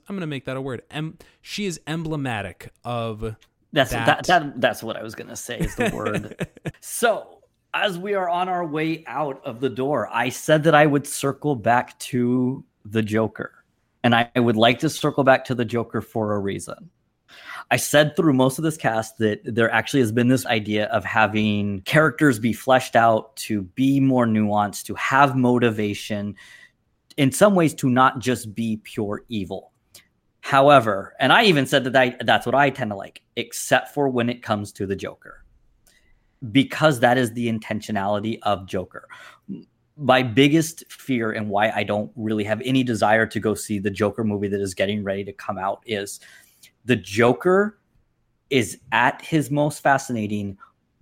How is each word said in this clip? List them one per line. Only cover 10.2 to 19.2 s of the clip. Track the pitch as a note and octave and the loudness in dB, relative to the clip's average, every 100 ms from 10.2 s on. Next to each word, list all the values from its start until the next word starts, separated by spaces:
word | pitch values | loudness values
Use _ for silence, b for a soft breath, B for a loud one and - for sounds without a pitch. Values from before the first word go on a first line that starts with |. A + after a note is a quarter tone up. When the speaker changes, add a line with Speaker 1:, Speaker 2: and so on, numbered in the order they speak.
| D3+ | -2
Speaker 2:
said | - - D#3 | -2 2 2
that | D#3 | 6
I | D3 D3+ | 6 6
would | C#3 C3+ | 2 -2
circle | - C#3 C3 D3 C3 | -6 -6 -4 -4 -2
back | A2 A#2+ - - | 0 0 0 -8
to | - B2 A#2+ B2+ B2+ C3+ - _ | -6 -2 0 0 -2 -4 -12 _
the | G#2 A2 | -6 -2
Joker. | G#2+ G#2+ A2 - - - _ _ _ _ | 0 0 -2 -4 -12 -14 _ _ _ _
And | A#2+ | 2
I | A#2 A#2+ B2+ | 2 2 0
would | A#2+ A2 | 0 4
like | A#2 B2+ | 4 4
to | D#3 | -2
circle | - D3+ C#3 | -2 -2 2
back | C3+ C3 - | 4 4 2
to | |
the | B2 | -4
Joker | A2+ A#2 A2+ A#2 | -2 -4 -4 -6
for | - A#2 G#2 | -6 -4 -2
a | G#2 | -2
reason. | G2 G2 - - E3 _ _ _ _ B B B - | -4 -6 -10 -16 -18 _ _ _ _ B B B -2
I | B2+ | -2
said | - D3 D3+ | 4 4 4
through | - E3 | 4 2
most | C3 C3 C3+ | 4 4 2
of | |
this | D#3+ D#3 | -4 -2
cast | C3+ A2+ A2+ | -2 -2 -4
that | - | -2